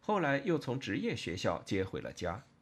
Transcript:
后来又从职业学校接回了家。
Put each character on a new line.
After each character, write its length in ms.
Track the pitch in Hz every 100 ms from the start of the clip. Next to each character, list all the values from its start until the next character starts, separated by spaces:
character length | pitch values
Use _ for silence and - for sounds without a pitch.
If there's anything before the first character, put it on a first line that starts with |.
后 200 | - 214
来 180 | 156 139
又 200 | 156 165
从 220 | - 131
职 160 | 120 110
业 180 | 226
学 220 | 147 - 87
校 260 | 104 85
接 200 | - 98
回 160 | 95 69
了 120 | 58
家。 300 | - 87 92 - _